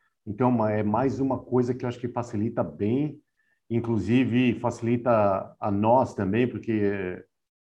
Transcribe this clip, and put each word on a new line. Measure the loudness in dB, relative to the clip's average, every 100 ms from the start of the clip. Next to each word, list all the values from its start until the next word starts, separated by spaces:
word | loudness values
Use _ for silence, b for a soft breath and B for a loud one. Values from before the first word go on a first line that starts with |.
| _ _ -12
Então, | 0 0
uma, | 2 2
é | 2
mais | 0 0 0 0
uma | -2 -2
coisa | 0 0 0
que | -2
eu | -4
acho | -6
que | -6
facilita | -6 -6 -4 -4 -2
bem, | -6 -2 -2 0 -2 -6 _ _ _ _ _
inclusive | -4 0 -2 2 2 4 2 2 2
facilita | -4 -4 -2 0 4 4 4 2 -4 -6
a | -2
nós | 0 4 4 2
também, | -2 -2 0 0
porque | -2 -4 0 0 0 -6 -8 -14 _ _ _